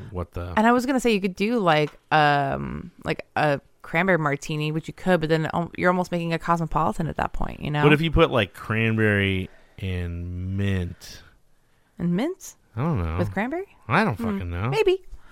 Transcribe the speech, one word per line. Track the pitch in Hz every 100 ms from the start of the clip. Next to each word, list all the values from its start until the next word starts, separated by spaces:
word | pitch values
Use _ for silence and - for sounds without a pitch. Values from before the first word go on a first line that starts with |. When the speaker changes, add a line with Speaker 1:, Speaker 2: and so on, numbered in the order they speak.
| -
Speaker 1:
what | 90 85
the | 90 90 214
Speaker 2:
And | 226
I |
was | 247
gonna | 247 262
say | 240
you | 208
could | 196 180
do, | 208 247
like, | 180 151 151 - -
um, | 156 147 143 139 139 - 73 175 - -
like, | 160 -
a | - 151 139 - _
cranberry | - 165 190 170
martini, | 147 143 - 151 151
which | 156 -
you |
could, | - 190 180
but | 156
then | 160 156
al-, | - - -
you're | 180
almost | 185 180
making | 175 170
a | 165
cosmopolitan | - 170 160 151 175 202 156
at | -
that | -
point, | - - -
you | -
know? | 147
Speaker 1:
What | 147
if | 151
you | 165
put, | 147 151
like, | 131 98
cranberry | - - 110 113 110 107 101 98 95 95 - _ -
and | 95 90 87 87 87 90 92 98
mint? | 101 95 87 - - - - _ _ _ _ _ _ -
Speaker 2:
And | 175
mint? | 175 302 381 - - _ 113
Speaker 1:
I |
don't | 160 131
know. | 82 85
Speaker 2:
With | 107
cranberry? | 190 240 330 403 _ -
Speaker 1:
I | 151
don't | 214 104
Speaker 2:
Hmm. |
Speaker 1:
fucking | 226 196 90
know. | 87 113
Speaker 2:
Maybe. | 427 415 370 - - -